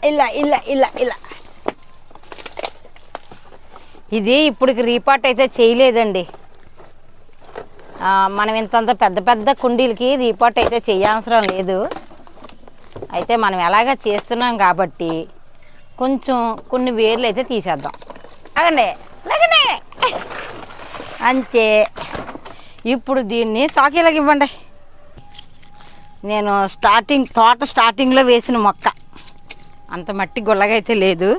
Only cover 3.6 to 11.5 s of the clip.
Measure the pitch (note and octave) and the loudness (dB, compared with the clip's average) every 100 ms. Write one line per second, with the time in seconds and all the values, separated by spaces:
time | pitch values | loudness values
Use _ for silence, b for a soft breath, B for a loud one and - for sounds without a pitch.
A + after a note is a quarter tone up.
3.6 | B B B B - A3 G3+ C4 D#4 A3 | B B B B -8 -4 2 2 2 2
4.6 | C4 A#3 A#3 A#3+ B3+ C4+ C4+ A#3+ C4 - | 0 0 0 0 2 2 2 0 0 4
5.6 | A3+ A#3 C4 A#3 A3 F#3 E3+ - - - | 2 6 4 4 0 -2 -6 -12 -20 -20
6.6 | - - - - - - - - - - | -20 -20 -20 -20 -20 -20 -20 -20 -18 -16
7.6 | - - - - F#3 G3 F#3+ G3 G#3 A3 | -18 -20 -20 -8 -2 2 0 0 -2 -2
8.6 | A3 A#3+ A3 A#3+ G#3+ F#3 F#3+ A#3 G#3+ C4+ | 0 0 0 2 0 0 0 0 2 0
9.6 | B3+ A#3+ B3+ G#3+ B3 C#4 B3 A3 A#3 A#3+ | 0 2 0 0 0 0 0 2 0 2
10.6 | A3+ A#3 A3 F#3+ G3+ A3 G#3 A3+ G3+ | 0 0 -2 0 2 0 0 0 2